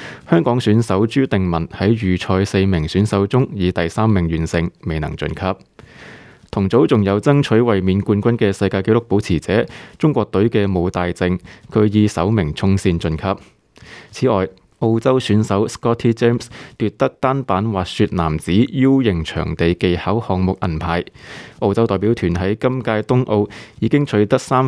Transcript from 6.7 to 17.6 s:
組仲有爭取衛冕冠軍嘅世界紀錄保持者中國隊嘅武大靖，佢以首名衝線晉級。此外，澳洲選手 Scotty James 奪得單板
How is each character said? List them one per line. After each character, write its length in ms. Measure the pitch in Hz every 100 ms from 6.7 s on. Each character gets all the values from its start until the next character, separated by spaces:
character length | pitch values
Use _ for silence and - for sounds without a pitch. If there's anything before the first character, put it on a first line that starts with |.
組 160 | 120 160
仲 180 | 117
有 160 | 98 104
爭 220 | 147 143
取 140 | 139 110
衛 260 | 120 98
冕 180 | 92 95
冠 180 | 98 104
軍 120 | 120
嘅 160 | 120 104
世 160 | 95 98
界 100 | 98
紀 140 | 95
錄 60 | 113
保 200 | - 101
持 180 | - 80
者 280 | - 104 117 - - -
中 120 | 160
國 140 | 135
隊 240 | 104 95 113
嘅 180 | 113 101
武 220 | 92 87
大 240 | 92 90
靖， 260 | 90 92 90 - - -
佢 140 | 110 107
以 140 | 104 107
首 220 | - 92
名 200 | 113 76
衝 200 | 73 98
線 240 | 95 98 85
晉 160 | 85
級。 280 | 78 95 98 - _ _ _ - - -
此 160 | - 127
外， 180 | 101 95 - _ -
澳 200 | 113 113
洲 220 | 135 131
選 220 | - 104
手 240 | 110 98 113
Scotty 480 | - 120 117 123
James 320 | 113 120 120 - - - -
奪 100 | 107 -
得 140 | 135 -
單 220 | 131 135
板 280 | - 95